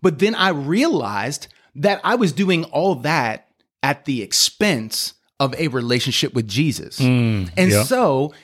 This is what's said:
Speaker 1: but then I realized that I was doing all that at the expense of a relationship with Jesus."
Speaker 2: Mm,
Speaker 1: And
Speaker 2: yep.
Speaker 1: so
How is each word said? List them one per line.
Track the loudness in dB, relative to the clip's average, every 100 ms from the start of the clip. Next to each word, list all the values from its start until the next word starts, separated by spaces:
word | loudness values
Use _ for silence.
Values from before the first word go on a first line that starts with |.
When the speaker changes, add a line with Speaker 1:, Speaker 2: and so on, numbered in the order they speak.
Speaker 1:
but | -2 2
then | 0
I | 2 0
realized | 0 -2 0 2 0 -2 -4 -6 -8 -14 _ _ -2
that | -2 0
I | 0 2
was | 2
doing | 2 0 0
all | 0 0 0 0
that | -2 0 -2 -4 _ _ _ -4
at | -2 -2
the | -4 -6
expense | -2 0 0 2 0 0 -4 -8 -8 _ _ -4
of | -2 0
a | -2
relationship | -2 0 0 0 -2 -2
with | -2 -2
Jesus." | 0 0 -2 -10 0
Speaker 2:
Mm, | 2 4 2 0 -2 2
Speaker 1:
And | 4
Speaker 2:
yep. | 4 2
Speaker 1:
so | 2 2 2 -2 -6